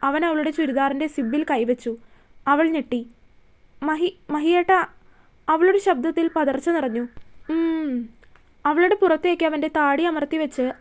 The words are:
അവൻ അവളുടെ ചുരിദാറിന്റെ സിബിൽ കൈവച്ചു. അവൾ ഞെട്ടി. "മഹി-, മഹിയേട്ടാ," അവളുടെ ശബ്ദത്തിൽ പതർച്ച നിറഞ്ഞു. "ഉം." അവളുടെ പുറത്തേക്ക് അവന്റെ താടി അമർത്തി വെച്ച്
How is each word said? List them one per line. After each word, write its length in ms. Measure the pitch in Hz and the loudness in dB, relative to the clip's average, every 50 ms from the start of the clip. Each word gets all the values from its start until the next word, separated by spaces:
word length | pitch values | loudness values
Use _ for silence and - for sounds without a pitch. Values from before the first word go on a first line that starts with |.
| - | -2
അവൻ 220 | 277 269 311 330 | -2 0 0 0
അവളുടെ 260 | 339 320 311 302 320 | 0 0 0 0 -2
ചുരിദാറിന്റെ 560 | 302 330 320 269 254 269 277 269 277 277 311 | -2 0 -2 0 0 0 0 0 0 -2 -4
സിബിൽ 400 | 302 - - 262 226 240 294 311 - | -4 -4 -4 -4 -2 -2 -2 0 0
കൈവച്ചു. 460 | 294 233 233 233 247 247 - 240 226 226 - - - - _ _ _ - - | 0 0 0 0 -2 -2 -4 -6 -8 -8 -12 -20 -20 -20 _ _ _ -8 -2
അവൾ 220 | 269 285 294 330 320 | 0 2 2 2 2
ഞെട്ടി. 380 | 320 302 254 - 254 240 233 233 - _ - _ _ - - _ _ _ - _ _ - 277 | 0 -2 -2 -4 -4 -6 -6 -8 -16 _ -20 _ _ -20 -20 _ _ _ -20 _ _ -8 -4
"മഹി-, 500 | 302 311 311 339 359 - - _ - 285 | -4 -2 0 -2 -4 -4 -8 _ -6 -6
മഹിയേട്ടാ," 540 | 302 294 330 349 359 349 381 381 370 330 - - - - - _ - _ _ _ _ _ - | -2 0 2 2 2 4 4 2 2 2 -2 -8 -18 -20 -20 _ -20 _ _ _ _ _ -2
അവളുടെ 300 | 311 320 339 370 392 403 | 2 4 4 4 4 2
ശബ്ദത്തിൽ 520 | 392 392 349 254 247 330 311 330 339 330 - | 2 0 0 0 -2 -2 0 0 -2 0 0
പതർച്ച 320 | 330 302 277 269 277 - 339 | 0 0 0 0 -2 -2 -2
നിറഞ്ഞു. 380 | 339 330 277 254 220 233 240 240 - - - - - - - - | -2 0 -2 -2 -4 -4 -6 -6 -10 -16 -18 -18 -20 -18 -8 -4
"ഉം." 580 | 311 330 330 330 320 320 311 294 254 247 233 226 - _ - - - - _ _ _ _ - | -2 -2 0 0 -2 -2 -4 -4 -4 -6 -6 -8 -14 _ -20 -20 -20 -20 _ _ _ _ -2
അവളുടെ 280 | 285 302 311 349 359 415 | 0 2 4 4 2 4
പുറത്തേക്ക് 520 | 403 403 359 320 311 320 359 349 339 330 | 2 4 2 2 2 2 0 0 0 0
അവന്റെ 220 | 320 311 302 285 311 | -2 0 -2 -2 -2
താടി 340 | 311 320 302 285 277 285 330 | 0 0 2 2 2 2 0
അമർത്തി 340 | 349 320 311 294 294 - | 0 0 -2 -2 -2 -2
വെച്ച് 360 | 320 311 285 - - 247 254 - - | -2 -2 -2 -2 -4 -4 -4 -4 -4